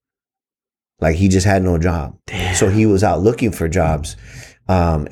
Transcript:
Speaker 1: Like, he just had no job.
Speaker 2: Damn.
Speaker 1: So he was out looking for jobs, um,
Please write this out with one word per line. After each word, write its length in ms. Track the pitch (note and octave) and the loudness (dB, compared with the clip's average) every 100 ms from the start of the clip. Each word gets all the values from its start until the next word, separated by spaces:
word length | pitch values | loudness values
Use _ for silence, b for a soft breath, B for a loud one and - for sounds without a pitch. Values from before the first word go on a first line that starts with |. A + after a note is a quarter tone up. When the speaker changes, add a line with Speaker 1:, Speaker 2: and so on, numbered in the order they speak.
| _ _ _ _ _ _ _ _ _ - | _ _ _ _ _ _ _ _ _ -4
Speaker 1:
Like, 160 | D#2+ E2 | -2 2
he 120 | G2 | 2
just 180 | F#2 G2 | 2 2
had 160 | F#2+ | 2
no 160 | F#2 E2 | 2 0
job. 400 | F2+ E2+ C#2+ - - | 0 -2 -6 -14 -14
Speaker 2:
Damn. 280 | F#2 F#2 F2+ | -8 -4 0
Speaker 1:
So 120 | G#2 | 0
he 160 | G#2 | 2
was 200 | A2 G2 | 2 2
out 160 | G#2 D#2+ | 2 2
looking 300 | G#2 A#2+ A2+ | 0 0 -2
for 160 | - E2 | -2 -4
jobs, 480 | F2+ D#2+ D2+ D2+ - B B B B - | 0 0 -2 -6 -14 B B B B -2
um, 400 | F#2 E2+ D#2 - | 0 0 -2 -2